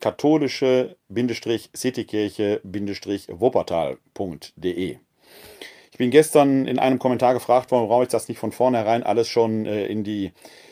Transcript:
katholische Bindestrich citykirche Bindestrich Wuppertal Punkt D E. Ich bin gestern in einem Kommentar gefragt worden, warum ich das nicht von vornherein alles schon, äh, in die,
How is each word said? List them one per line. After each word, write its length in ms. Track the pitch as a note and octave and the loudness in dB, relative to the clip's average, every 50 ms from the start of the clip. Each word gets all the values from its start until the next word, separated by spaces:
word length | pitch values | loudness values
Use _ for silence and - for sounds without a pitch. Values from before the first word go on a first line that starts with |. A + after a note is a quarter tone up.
katholische 960 | - A2 - - - D3 D#3 D#3 D3 B2+ - - C#3 C3 B2+ B2+ B2+ - - _ _ _ | -4 -4 -2 0 2 2 2 2 2 -2 -2 0 2 2 2 2 0 -2 -8 _ _ _
Bindestrich 600 | G2+ A2+ B2 A#2+ A2+ - - A2+ A#2 G#2+ - - - | -4 -2 -2 -2 -4 -4 -4 -4 -4 -4 -4 -10 -12
citykirche 840 | - - C3 - A#2+ G#2+ - - G#2+ G#2 G2+ - - G#2+ G2+ G#2 - - | -4 -4 -4 -4 -4 -8 -4 -2 -2 -2 -2 -2 -2 -2 0 -2 -2 -4
Bindestrich 640 | F#2+ F2+ G#2 G2+ G2+ G2 - - G2 G2+ G2 - - | -10 -8 -8 -6 -6 -8 -8 -6 -6 -6 -6 -8 -12
Wuppertal 720 | - F2 A2 B2+ - G2 E2+ - F2+ E2 D#2 C2+ C2 - _ _ _ | -4 0 0 2 2 0 -2 0 -2 -2 -2 -2 -6 -10 _ _ _
Punkt 400 | - G2+ F2+ D#2 D2+ - - _ | -8 -8 -8 -8 -12 -16 -20 _
D 140 | - D#2 F2+ | -8 -6 -6
E. 280 | F2 E2+ F#2+ E2 B1+ - _ _ _ _ _ _ - - - - - - - - - - - _ | -4 -4 -6 -6 -8 -12 _ _ _ _ _ _ -20 -20 -20 -20 -20 -20 -20 -20 -20 -20 -20 _
Ich 60 | _ - | _ -4
bin 120 | B2+ B2 | -2 4
gestern 560 | A2+ - - - - D3+ C#3+ C#3 C3+ C3+ C3 | 6 6 4 6 4 4 6 6 4 2 0
in 120 | B2+ B2+ - | 0 -2 0
einem 200 | - C3 C3 B2+ | 2 0 0 2
Kommentar 360 | - B2+ B2+ A2 C3 B2 B2+ | 0 0 0 2 2 2 2
gefragt 360 | A#2+ - - A#2+ B2+ B2 - | 0 2 2 2 2 2 2
worden, 200 | B2+ B2 A2+ G#2 | 0 0 2 2
warum 140 | A#2 B2 B2+ | 2 2 2
ich 40 | B2+ | 2
das 200 | - A2 - - | 0 -4 -4 -4
nicht 100 | A2+ - | -10 -6
von 140 | - A2+ | -6 -8
vornherein 500 | - - B2 B2+ B2+ A#2 G#2+ G#2+ A#2 A#2+ | -2 2 2 2 2 2 2 2 0 0
alles 260 | - - G#2 A#2 A2+ - | 0 0 0 0 0 2
schon, 380 | - A#2+ A2+ A2+ A2 A2 G#2+ | 2 2 2 2 0 -2 -2
äh, 180 | G#2+ G#2 G#2+ G2+ | -2 -2 -2 -2
in 200 | - G#2 A2 G#2 | -2 -4 -4 -4
die, 280 | G#2+ G#2+ G2+ F#2+ F2+ - _ - - - - - - | -4 -4 -4 -4 -6 -8 _ -20 -20 -20 -20 -20 -20